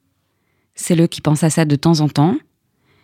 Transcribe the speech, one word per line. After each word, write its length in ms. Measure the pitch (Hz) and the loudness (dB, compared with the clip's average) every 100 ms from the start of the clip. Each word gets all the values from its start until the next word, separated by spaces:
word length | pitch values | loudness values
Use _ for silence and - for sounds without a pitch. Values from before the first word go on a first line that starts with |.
| _ _ _ _ _ _ _ | _ _ _ _ _ _ _
C'est 220 | - - 165 | -10 -2 0
celles 120 | 165 | 0
qui 140 | - | -2
pensent 220 | 156 151 | -2 0
à 60 | 165 | 0
ça 140 | 165 | 0
de 120 | 156 143 | 0 0
temps 240 | 165 160 | 2 2
en 80 | 151 | 0
temps, 280 | 143 156 285 - _ _ _ _ _ | 0 0 0 -8 _ _ _ _ _